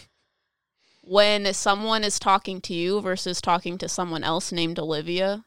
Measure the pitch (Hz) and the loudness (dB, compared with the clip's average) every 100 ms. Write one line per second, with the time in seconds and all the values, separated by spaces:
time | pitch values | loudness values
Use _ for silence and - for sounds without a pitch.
0 | - _ _ _ _ _ _ _ _ _ | -20 _ _ _ _ _ _ _ _ _
1 | - 190 208 208 202 190 208 202 220 220 | 0 4 6 4 0 0 2 2 2 0
2 | 208 - 214 196 - 190 - 175 175 208 | 0 0 2 2 2 -8 -6 -2 0 0
3 | 196 185 180 175 - 180 180 180 170 - | -2 -4 -4 -4 0 0 0 -6 -6 -4
4 | 180 160 143 160 - 175 165 170 160 151 | -4 -2 -2 -2 -2 -2 -2 -2 -4 -4
5 | 165 175 190 208 | -2 -2 0 -2